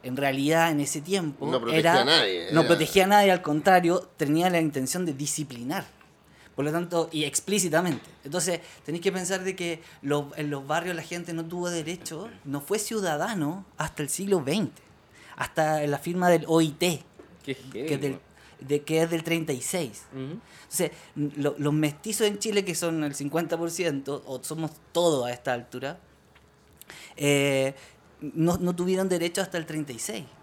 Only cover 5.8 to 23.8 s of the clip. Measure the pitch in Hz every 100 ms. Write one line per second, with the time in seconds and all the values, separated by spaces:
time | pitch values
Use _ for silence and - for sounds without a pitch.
5.8 | - - - _ _ - - - 143 165
6.8 | 175 170 160 156 147 - - 202 180 156
7.8 | 180 123 - - 143 170 165 165 - -
8.8 | - 170 185 185 180 190 185 190 170 160
9.8 | - - 139 147 139 - 147 143 135 156
10.8 | 175 170 156 175 175 165 165 175 175 170
11.8 | 156 180 - 160 220 - 143 143 143 208
12.8 | 208 220 185 147 190 208 147 185 190 -
13.8 | 151 - 143 - 196 190 131 190 156 -
14.8 | - - _ - - - - - 156 156
15.8 | 147 143 170 175 180 170 160 165 165 156
16.8 | 180 160 - - - - - 131 135 110
17.8 | 151 139 143 131 - - - - 135 147
18.8 | 143 160 165 165 160 165 156 127 - 180
19.8 | 135 101 - 135 131 190 - - - -
20.8 | 160 - - - 147 147 143 143 143 151
21.8 | 151 147 220 214 214 208 220 202 185 160
22.8 | 170 165 147 139 143 160 170 165 170 165